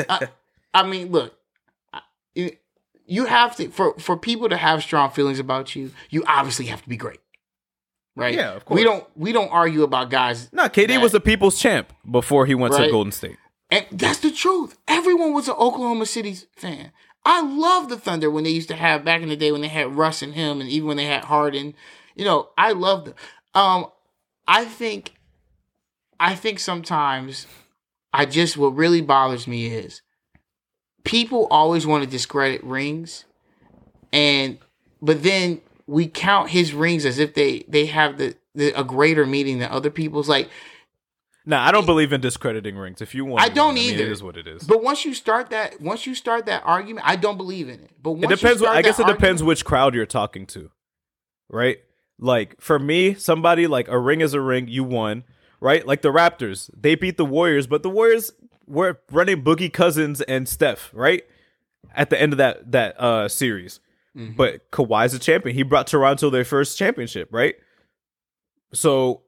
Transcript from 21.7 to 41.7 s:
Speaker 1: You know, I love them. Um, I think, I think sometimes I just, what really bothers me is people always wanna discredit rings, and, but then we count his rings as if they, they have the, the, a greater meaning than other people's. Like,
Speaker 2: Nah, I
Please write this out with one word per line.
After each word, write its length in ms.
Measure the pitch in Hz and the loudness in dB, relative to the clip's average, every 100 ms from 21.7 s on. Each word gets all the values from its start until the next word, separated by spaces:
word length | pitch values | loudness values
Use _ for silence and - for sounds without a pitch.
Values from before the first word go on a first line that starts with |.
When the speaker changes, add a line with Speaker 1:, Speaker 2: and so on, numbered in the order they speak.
| - - - _ - | -14 -20 -20 _ -6
Speaker 1:
You 100 | 196 | 0
know, 240 | 151 - - | 0 -2 0
I 140 | 208 | 0
love 320 | 190 185 190 147 | 2 0 -2 -4
them. 80 | - - - _ | -20 -20 -20 _
Um, 320 | 190 196 185 - _ _ _ _ _ - | 2 4 2 -2 _ _ _ _ _ 2
I 180 | 196 233 | 2 2
think, 480 | 226 226 202 - _ _ _ _ _ _ _ _ _ _ - | -6 -8 -8 -14 _ _ _ _ _ _ _ _ _ _ 0
I 160 | 170 185 | 0 0
think 240 | 220 202 | -6 -6
sometimes 880 | - 175 170 160 143 131 131 131 - - _ _ _ _ _ | -6 -8 -4 -2 -2 -2 -8 -14 -18 -20 _ _ _ _ _
I 140 | 139 143 | -2 0
just, 320 | 147 170 147 | 2 0 2
what 180 | 139 131 | 0 2
really 240 | 170 170 | 4 4
bothers 460 | 147 135 131 123 123 | 4 4 4 -2 -6
me 200 | 120 117 | -6 -6
is 340 | 113 90 - _ _ _ _ _ _ _ _ _ _ - | -8 -12 -18 _ _ _ _ _ _ _ _ _ _ -2
people 420 | 233 226 247 - | 0 0 0 2
always 380 | 151 160 170 156 | 4 4 2 2
wanna 200 | 151 139 | 0 0
discredit 540 | 127 - 143 135 127 127 | -6 -4 -2 0 -2 -6
rings, 580 | 131 143 156 165 - _ _ _ _ _ _ _ _ - | -6 -6 -6 -10 -18 _ _ _ _ _ _ _ _ -2
and, 460 | 147 147 143 135 117 _ _ _ - | 2 4 2 0 -6 _ _ _ -6
but 220 | 151 156 | 0 2
then 380 | 170 190 180 165 _ _ - | 2 2 0 -4 _ _ -4
we 200 | 147 165 | -2 0
count 420 | - - 202 - | -2 2 2 4
his 240 | 175 170 | 2 2
rings 320 | 147 165 170 143 | 0 0 2 0
as 140 | 123 | 0
if 140 | 147 - | 0 2
they, 280 | 139 127 - | 0 0 0
they 180 | 151 151 | 0 2
have 320 | 151 151 139 | 2 0 0
the, 180 | 135 - _ 147 | -6 -6 _ -2
the, 220 | 147 - | 0 0
a 60 | |
greater 420 | 127 127 151 156 135 | -4 2 4 4 2
meaning 320 | 139 139 127 | 2 -2 -4
than 100 | 123 | -4
other 180 | 131 147 | -4 -4
people's. 360 | 151 156 151 147 | -4 -6 -4 0
Like, 220 | 143 - - - - _ _ _ _ _ _ | 0 0 -10 -20 -20 _ _ _ _ _ _
Speaker 2:
Nah, 220 | - 143 | -2 2
I 60 | 131 | 4